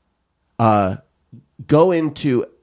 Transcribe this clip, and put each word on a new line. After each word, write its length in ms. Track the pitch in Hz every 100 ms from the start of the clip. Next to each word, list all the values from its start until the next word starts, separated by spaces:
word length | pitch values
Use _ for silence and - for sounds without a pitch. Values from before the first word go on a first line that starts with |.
| _ _ _ _ _ -
uh, 380 | 113 104 95 101 _ _ _ 120 _ - -
go 240 | 147 180
into 540 | 170 156 151 147 123 - _